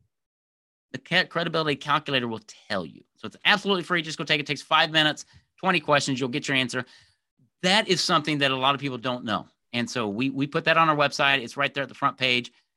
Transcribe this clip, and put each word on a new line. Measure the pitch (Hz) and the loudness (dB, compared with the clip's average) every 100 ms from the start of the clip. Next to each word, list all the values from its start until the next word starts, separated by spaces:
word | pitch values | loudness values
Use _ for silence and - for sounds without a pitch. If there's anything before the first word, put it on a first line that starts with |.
| - _ _ _ _ _ _ _ _ | -16 _ _ _ _ _ _ _ _
The | - | -16
ca-, | - 175 165 | -2 0 0
credibility | 170 170 160 156 139 | -4 -2 -2 -2 -2
calculator | 147 151 147 135 120 | 0 -2 0 -2 -2
will | 110 - - _ | -6 -12 -20 _
tell | 101 78 | -6 -6
you. | 50 _ _ | -14 _ _
So | 110 | -16
it's | - | -2
absolutely | - 202 196 190 | 2 2 2 -2
free. | 165 175 | 0 -2
Just | 160 151 | -2 -8
go | |
take | 156 151 | -2 -2
it. | |
It | 147 | 0
takes | 139 | -6
five | - 160 165 | 2 2 4
minutes, | 156 151 147 - - _ _ | 4 2 0 -12 -20 _ _
twenty | 185 175 | 0 0
questions. | - 143 143 127 | 2 2 2 -2
You'll | 131 | -4
get | 143 143 | -4 0
your | 135 | 0
answer. | 123 131 - - _ _ _ _ _ _ | 0 -4 -8 -18 _ _ _ _ _ _
That | 180 208 214 | 2 2 2
is | 170 | 0
something | - 165 151 147 | 2 2 2 0
that | 139 | 0
a | 131 | 2
lot | 131 | 0
of | 139 | 0
people | 139 123 | -4 -4
don't | 127 123 | -4 -4
know. | 127 95 - _ _ | -4 -4 -4 _ _
And | 120 117 | -4 -4
so | 127 107 | -2 -4
we, | 101 135 | -2 -2
we | 135 143 | -2 -4
put | 160 | -2
that | 160 160 | 2 4
on | 160 | 4
our | 147 | 4
website. | 143 - 139 139 | 2 2 2 2
It's | 120 - | -2 -4
right | 139 | -2
there | 143 | -2
at | 127 | -6
the | |
front | - 139 - | -4 -4 0
page. | 127 123 120 - _ | 0 0 -2 -14 _